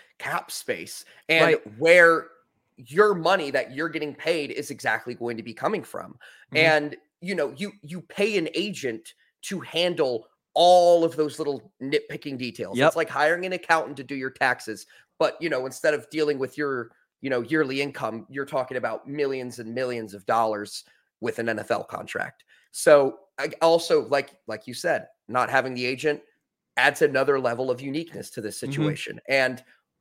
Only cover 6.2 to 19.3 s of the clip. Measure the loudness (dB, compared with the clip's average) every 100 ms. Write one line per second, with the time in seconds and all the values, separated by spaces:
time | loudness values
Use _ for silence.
6.2 | -20 -20 _ 2 4 4 0 -8 _ _
7.2 | -6 -2 -2 -4 -10 -12 -14 -14 -12 -2
8.2 | 0 0 -2 -4 -6 -6 -6 -8 -12 -20
9.2 | _ _ -10 -10 -6 -2 0 0 0 -2
10.2 | -8 _ _ 4 8 10 10 8 6 2
11.2 | -2 -2 -4 -6 -10 _ -2 -2 -2 -8
12.2 | -8 -8 -8 -8 -6 2 2 2 -2 0
13.2 | 0 0 -2 -6 2 2 2 -8 -10 -8
14.2 | -8 -2 0 0 -4 -12 -14 _ _ _
15.2 | -2 -2 -4 -4 -4 -2 0 0 -4 -2
16.2 | -2 -2 -4 -4 -4 -4 -8 _ _ _
17.2 | -4 -4 0 0 0 -2 -4 -4 -6 -8
18.2 | -10 -10 -6 -4 -4 -4 -4 -6 -8 -4
19.2 | -4